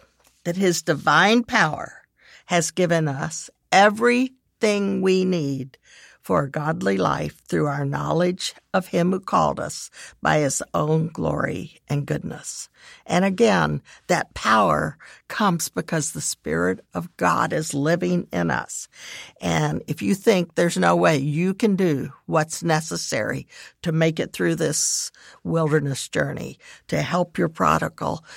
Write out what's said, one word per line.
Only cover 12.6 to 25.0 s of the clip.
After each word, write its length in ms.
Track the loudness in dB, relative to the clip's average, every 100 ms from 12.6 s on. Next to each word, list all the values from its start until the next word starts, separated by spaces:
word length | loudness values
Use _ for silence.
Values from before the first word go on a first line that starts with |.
| -16 _ -20 -20 -4
And 180 | 0
again, 600 | 0 4 4 4 2 -2 -8 -20 -2
that 260 | -2 -2
power 640 | -6 0 2 4 2 -2 -6 -20 -20 -12
comes 420 | -2 0 0 -4
because 420 | -6 -4 -4 -4
the 80 | -6
Spirit 640 | -8 -6 -4 0 0 -2 _ -10
of 200 | -10 -2
God 360 | 0 0 0
is 220 | -2 -2 -2
living 520 | 0 0 0 -2 -2
in 180 | -4 -2
us. 380 | -2 -6 -12 -14 -18 -18 -18 -18 _
And 440 | -2 0 0 -2 -6
if 140 | -4
you 140 | -2 0
think 400 | 2 2 0 0
there's 240 | 0 2
no 160 | 2 4
way 200 | 4 2
you 360 | 0 0 0
can 220 | 0 0 2
do 360 | 2 0 -4 -12 -2
what's 380 | 0 0 -4
necessary 840 | 0 0 0 -8 -4 -4 -4 -6 -10 -20 -20 _
to 80 | -2
make 280 | 2 2 0
it 140 | -6
through 220 | -2 -2 0
this 560 | -2 0 -2 -2